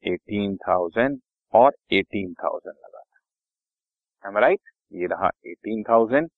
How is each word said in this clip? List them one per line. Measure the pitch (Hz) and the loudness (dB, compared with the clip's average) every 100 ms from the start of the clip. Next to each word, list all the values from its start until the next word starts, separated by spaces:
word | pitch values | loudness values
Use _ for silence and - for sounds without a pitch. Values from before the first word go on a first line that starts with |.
एटीन | - 90 _ 104 101 95 | -6 -8 _ -4 -4 -6
थाउजेंड | - 92 87 113 127 139 _ _ _ | -2 -2 0 -2 -2 -2 _ _ _
और | 110 127 - _ | 4 4 2 _
एटीन | 98 95 104 95 | -2 0 -6 -8
थाउजेंड | 85 - 80 - - | -6 -6 -6 -12 -18
लगा | - - | -20 -20
था। | - _ _ _ _ _ _ _ _ _ _ _ 117 | -20 _ _ _ _ _ _ _ _ _ _ _ -6
Am | 104 | 2
I | |
right? | 123 196 _ _ _ | 2 2 _ _ _
ये | 90 87 | -8 -6
रहा | 85 92 - - | -2 -2 -4 -12
एटीन | 87 - 110 | -14 -8 -6
थाउजेंड | 107 113 113 131 165 | 2 4 4 0 -2